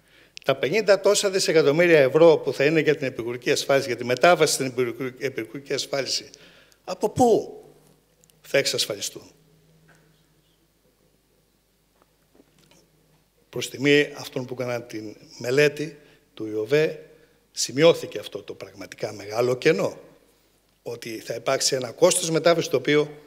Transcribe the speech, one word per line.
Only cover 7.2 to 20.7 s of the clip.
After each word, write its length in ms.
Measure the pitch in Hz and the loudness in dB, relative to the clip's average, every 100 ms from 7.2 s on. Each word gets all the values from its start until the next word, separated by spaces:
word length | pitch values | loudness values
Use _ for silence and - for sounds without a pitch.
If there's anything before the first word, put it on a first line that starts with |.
| 247 196 - - - _ _ _ _ _ _ _ | 4 4 0 -16 -20 _ _ _ _ _ _ _
θα 180 | - 139 | -2 0
εξασφαλιστούν; 720 | 135 127 - 101 - - - _ _ _ _ _ _ _ _ _ _ _ _ _ _ _ _ _ _ _ _ _ _ _ _ _ _ _ _ _ _ _ _ _ _ _ _ _ _ _ _ _ _ | 0 -4 -6 -6 -10 -12 -20 _ _ _ _ _ _ _ _ _ _ _ _ _ _ _ _ _ _ _ _ _ _ _ _ _ _ _ _ _ _ _ _ _ _ _ _ _ _ _ _ _ _
Προς 220 | 123 - | -10 -10
τιμή 420 | 117 143 147 143 | -2 4 4 2
αυτών 300 | - - 139 | -4 -10 -10
που 100 | 123 127 | -8 -8
έκαναν 280 | 123 120 117 | -6 -8 -8
την 300 | 110 107 - - - | -12 -14 -16 -20 -10
μελέτη 600 | 120 139 147 147 156 - _ _ _ | -2 2 2 0 -12 -12 _ _ _
του 120 | - 110 | -14 -8
ιοβε, 560 | 107 113 147 165 - - - _ _ _ | -6 0 0 0 -4 -18 -20 _ _ _
σημειώθηκε 680 | - - 127 165 - - 104 | -8 -6 4 4 4 -4 -12
αυτό 240 | - 98 | -12 -14
το 120 | 98 | -14
πραγματικά 580 | 95 98 101 90 - 110 | -16 -16 -18 -20 -10 -10
μεγάλο 440 | 104 101 110 123 127 | -10 -8 -2 -2 0
κενό, 420 | 156 190 127 - - _ _ _ _ _ _ | 0 0 -2 -6 -20 _ _ _ _ _ _